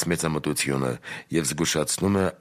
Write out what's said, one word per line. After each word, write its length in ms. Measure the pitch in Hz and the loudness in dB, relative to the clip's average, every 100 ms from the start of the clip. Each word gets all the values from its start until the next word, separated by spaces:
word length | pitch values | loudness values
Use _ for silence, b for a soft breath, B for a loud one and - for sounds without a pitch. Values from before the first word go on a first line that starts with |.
| 85 | 0
մեծամտությունը 840 | 85 80 76 76 73 69 67 64 62 B B B | 0 0 0 -2 -2 0 0 0 -4 B B B
և 160 | 80 71 | -2 0
զգուշացնում 720 | 76 80 80 76 - 98 98 | 0 0 2 0 0 2 4
է 80 | 90 - | 2 -2